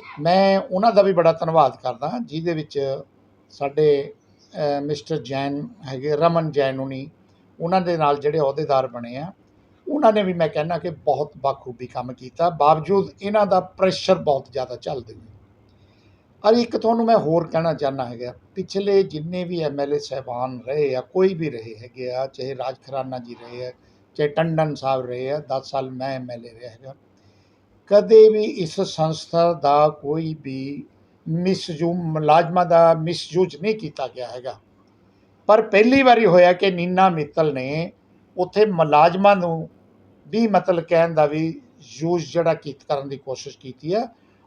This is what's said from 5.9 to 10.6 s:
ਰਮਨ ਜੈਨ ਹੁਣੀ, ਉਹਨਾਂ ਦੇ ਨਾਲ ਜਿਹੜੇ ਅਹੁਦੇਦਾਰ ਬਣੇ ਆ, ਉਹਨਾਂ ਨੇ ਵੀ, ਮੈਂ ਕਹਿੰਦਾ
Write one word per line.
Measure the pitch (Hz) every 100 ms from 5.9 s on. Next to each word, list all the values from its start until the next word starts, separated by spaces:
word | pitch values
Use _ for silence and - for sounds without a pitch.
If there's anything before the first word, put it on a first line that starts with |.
| 131 143 147
ਰਮਨ | 165 165 160
ਜੈਨ | 139 135 135
ਹੁਣੀ, | 135 135 143 _ _ _ _ _
ਉਹਨਾਂ | 165 190
ਦੇ | 175 170
ਨਾਲ | 147 147
ਜਿਹੜੇ | 143 156
ਅਹੁਦੇਦਾਰ | 139 139 147 135 131
ਬਣੇ | 120 117 123
ਆ, | 165 - _ _ _ _ -
ਉਹਨਾਂ | 294 302
ਨੇ | 214
ਵੀ, | 190
ਮੈਂ | 175 160
ਕਹਿੰਦਾ | 160